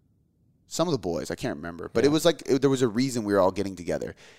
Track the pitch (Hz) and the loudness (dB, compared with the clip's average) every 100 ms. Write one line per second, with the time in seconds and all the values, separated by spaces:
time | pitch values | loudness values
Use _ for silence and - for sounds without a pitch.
0 | _ _ _ _ _ _ _ - 175 135 | _ _ _ _ _ _ _ -4 -2 0
1 | 92 82 - - 123 76 85 85 87 113 | -2 -4 -6 -6 -6 -8 -10 -12 -4 2
2 | 135 151 165 147 - 131 139 135 127 104 | 4 4 2 0 0 2 2 2 0 2
3 | 135 120 104 101 92 95 98 90 87 76 | 0 -2 2 4 4 2 -4 -6 -6 -4
4 | 58 - - | -6 -12 -20